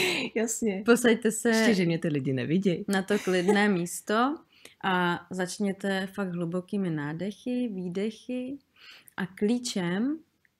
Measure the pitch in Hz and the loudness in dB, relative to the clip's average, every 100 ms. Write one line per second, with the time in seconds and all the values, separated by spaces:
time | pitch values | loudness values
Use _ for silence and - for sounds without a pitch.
0 | 370 330 240 233 233 - 226 190 220 240 | 2 0 -2 -2 -2 -2 -2 0 4 6
1 | 240 220 226 220 240 226 220 190 170 165 | 6 4 2 0 2 4 4 4 2 2
2 | 170 143 135 131 123 175 196 170 202 196 | 0 -2 -2 -2 0 0 2 0 0 -2
3 | 185 208 - 185 180 208 208 185 175 - | 0 0 0 0 2 4 4 2 -2 -6
4 | - 214 262 339 - _ - - 190 185 | -2 0 0 -2 -10 _ -20 -8 -2 2
5 | 180 175 - 185 180 - 202 185 196 190 | 2 2 -4 -4 -4 -2 -2 -2 -2 -2
6 | 196 196 190 175 170 180 175 202 185 156 | -4 -6 -6 -4 -4 -4 -4 -4 -2 -2
7 | 147 160 190 - 247 247 247 190 180 185 | -4 -6 -8 -8 -6 -4 -4 -4 -6 -4
8 | 214 220 - 254 254 277 - _ - - | -4 -6 -8 -8 -6 -10 -14 _ -20 -20
9 | - - 185 - 208 240 247 202 175 185 | -14 -8 -8 -2 0 2 0 -2 0 0
10 | 254 320 - _ _ _ | 0 -4 -8 _ _ _